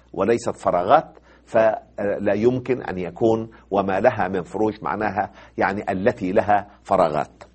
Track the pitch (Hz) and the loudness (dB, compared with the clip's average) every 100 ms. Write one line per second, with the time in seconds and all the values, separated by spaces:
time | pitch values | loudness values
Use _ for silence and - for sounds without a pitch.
0 | _ - 101 120 110 - 98 90 92 151 | _ -4 0 0 -2 -4 -2 0 4 4
1 | - - _ - - 113 110 107 - - | 2 -14 _ -20 -2 2 2 0 -8 -6
2 | 101 80 101 104 120 127 127 123 - 92 | -4 -2 0 2 2 0 -2 -4 -4 -8
3 | 85 87 113 113 110 - - 98 98 95 | -8 0 0 0 -4 -14 -4 -2 0 2
4 | 120 107 92 95 82 95 107 - 71 98 | 2 0 -4 -4 -6 -2 -2 -2 -6 -4
5 | 107 98 98 - - - 98 101 98 95 | -4 -2 -4 -8 -12 -4 -2 -2 -4 -2
6 | 101 - 92 104 104 101 - - - 95 | 0 0 -2 0 2 0 -2 -12 -2 2
7 | 82 76 - - - | 2 0 -6 -10 -20